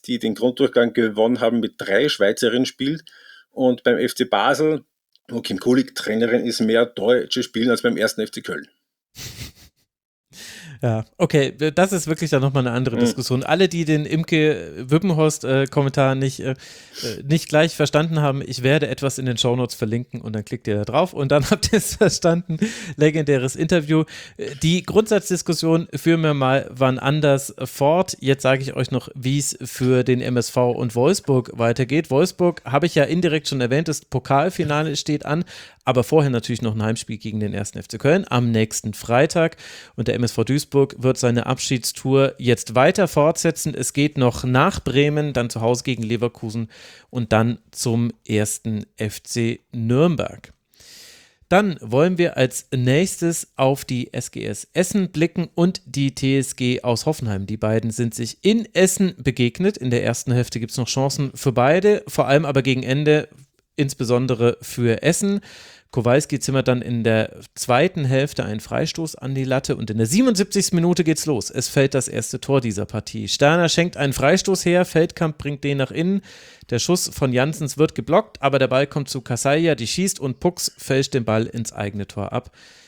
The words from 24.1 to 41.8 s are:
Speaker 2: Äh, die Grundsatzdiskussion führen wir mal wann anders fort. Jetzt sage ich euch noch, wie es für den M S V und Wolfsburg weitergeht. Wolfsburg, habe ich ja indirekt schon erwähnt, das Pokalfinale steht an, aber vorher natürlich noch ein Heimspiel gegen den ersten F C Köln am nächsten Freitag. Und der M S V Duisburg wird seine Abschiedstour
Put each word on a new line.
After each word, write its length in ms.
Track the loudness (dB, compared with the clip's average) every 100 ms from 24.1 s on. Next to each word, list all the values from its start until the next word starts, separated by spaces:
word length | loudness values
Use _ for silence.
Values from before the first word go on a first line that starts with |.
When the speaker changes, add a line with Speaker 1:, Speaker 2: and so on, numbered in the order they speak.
| -6 -18 -12
Speaker 2:
Äh, 200 | -12 -2
die 220 | 0 0
Grundsatzdiskussion 1040 | 2 0 2 0 0 -4 -2 -2 2 0 0 -2
führen 240 | 2 2
wir 140 | 2
mal 360 | 2 2 2 0
wann 300 | 0 0 2
anders 560 | 0 2 4 2 0 -10
fort. 540 | -8 0 2 2 0 -2
Jetzt 220 | 0 2
sage 200 | 2 0
ich 120 | -2 -4
euch 160 | -2
noch, 160 | -2 -6 -6
wie 240 | -2 0
es 180 | -2 -6
für 400 | -10 -2 2 4
den 160 | 4 2
M 160 | 2 -2
S 140 | 0
V 220 | 0 0
und 240 | 0 -2 2
Wolfsburg 560 | 2 2 2 0 0 -2
weitergeht. 540 | 0 0 0 0 0
Wolfsburg, 500 | 2 2 2 0 0 -2
habe 220 | 0 2
ich 80 | 2
ja 100 | 2
indirekt 420 | 2 0 0 -2
schon 140 | -2
erwähnt, 260 | 0 0 0
das 160 | -6
Pokalfinale 920 | -4 -6 0 2 2 -2 -2 0 -2 -4
steht 280 | -4 -4 -2
an, 200 | -4 -4 -10 -20 _ 0
aber 180 | 0
vorher 260 | 4 4 4
natürlich 320 | 0 -2 -4
noch 140 | -2 -2
ein 80 |
Heimspiel 360 | -2 -2 -6 -10
gegen 200 | -8 -6
den 140 | -4
ersten 240 | -4 -8 -10
F 100 | -12
C 100 | -2
Köln 280 | 2 2 0
am 220 | 0 2
nächsten 420 | 2 0 -2 -8
Freitag. 600 | -8 0 2 2 2 0 -2 -20 -20 -14 -6
Und 140 | -2
der 60 | 0
M 80 | -2
S 80 |
V 100 | 0
Duisburg 300 | 0 0 0 2 2 2
wird 220 | 0 2
seine 260 | 2 0 0
Abschiedstour 880 | -2 -2 -2